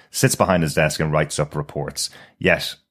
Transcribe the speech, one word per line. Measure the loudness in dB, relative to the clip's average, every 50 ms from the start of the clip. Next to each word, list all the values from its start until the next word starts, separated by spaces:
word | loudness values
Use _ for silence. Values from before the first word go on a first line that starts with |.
| _ _
sits | -2 0 0 2 2
behind | 2 2 4 4 4 2
his | 2 2
desk | 2 2 2 0 -2
and | -2 0
writes | 0 0 0 0 -2 -4
up | -4 -4 -4
reports. | -6 -8 -6 -8 -8 -8 -8 -8 -8 -8 -8 -10 -14 -20 -20 _ _
Yet | 2 2 2 2 0 -6 -12 -14 _ _